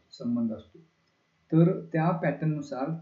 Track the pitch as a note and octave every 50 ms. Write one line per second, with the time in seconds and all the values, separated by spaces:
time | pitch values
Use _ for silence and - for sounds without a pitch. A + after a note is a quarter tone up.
0 | _ _ - - B2+ A#2+ A#2+ A#2+ A#2 A2 G#2+ G2 - - - - - _ _ _
1 | _ _ _ _ _ _ _ _ _ - D#3+ D#3+ E3+ F#3 G3 - - - - D#3
2 | D#3+ F3+ F#3+ - E3+ D3 C#3 - D#3+ D#3 D3+ D3 C3+ - C3 B2+ C3+ D#3+ E3 -